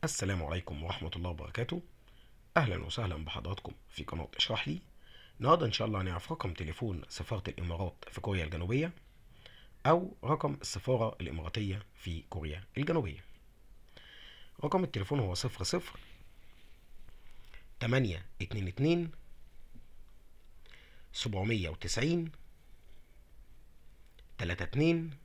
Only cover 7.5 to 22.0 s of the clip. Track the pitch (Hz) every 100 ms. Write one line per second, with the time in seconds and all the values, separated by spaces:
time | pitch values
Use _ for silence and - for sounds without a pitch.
7.5 | - 87 85 92 - - - - 95 78
8.5 | 82 87 127 165 170 - - - - -
9.5 | - - - 135 170 185 - 120 151 147
10.5 | - - 95 - 127 110 - 82 78 82
11.5 | 113 104 95 - - - 82 - 85 78
12.5 | 78 - - 147 165 104 71 - - -
13.5 | - - - - - - - - - -
14.5 | - 151 185 180 113 92 143 101 90 -
15.5 | - 92 - - - - - - - -
16.5 | - - - - - - - - - -
17.5 | - - - 117 127 120 85 - - 90
18.5 | 110 92 90 147 170 170 - - - -
19.5 | - - - - - - - - - -
20.5 | - - - - - - - 120 101 101
21.5 | 110 85 80 92 -